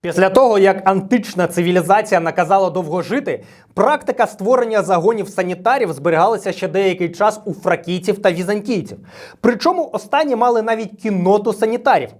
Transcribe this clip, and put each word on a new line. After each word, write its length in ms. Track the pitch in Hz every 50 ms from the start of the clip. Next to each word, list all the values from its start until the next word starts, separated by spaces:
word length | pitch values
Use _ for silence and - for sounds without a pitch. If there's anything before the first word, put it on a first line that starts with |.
| -
Після 240 | 170 156 175 190 190
того, 280 | 190 247 269 247 220 202
як 300 | 190 196 190 196 - 190
антична 580 | 196 196 190 - 247 240 - - - 175 175
цивілізація 720 | 170 180 180 175 175 180 180 165 160 196 214 214 214 196 175
наказала 500 | 165 165 160 185 175 156 196 196 190 175
довго 320 | 147 - 170 147 156 180
жити, 420 | 165 135 214 285 - - 135 110 - - - _ _ _ _
практика 520 | - 196 254 302 294 294 - - - 226
створення 560 | - - - 190 214 254 262 247 226 220 208
загонів 460 | 180 170 190 170 160 214 233 214 190 196
санітарів 640 | - - 185 180 180 180 185 226 254 277 233 175
зберігалася 600 | 156 135 135 175 165 160 175 214 226 202 - 202
ще 160 | 170 - 196 175
деякий 400 | 156 190 196 190 180 185 180 165
час 320 | 175 - 202 214 208 - -
у 80 | 208
фракійців 720 | 175 - - - - - - 170 180 185 180 214 196 202
та 100 | 208 196
візантійців. 680 | 170 170 185 175 208 214 202 214 240 185 123 - 98 - - - - - - - - _
Причому 500 | - 240 240 202 - 330 370 359 311 -
останні 440 | - 208 - - - 285 320 285 254
мали 260 | 220 240 247 240 226
навіть 400 | 214 226 226 220 226 196 208 -
кінноту 500 | - 220 202 180 175 185 202 208 202 190
санітарів 560 | 185 202 233 220 233 240 226 - 233 165 123 113 - -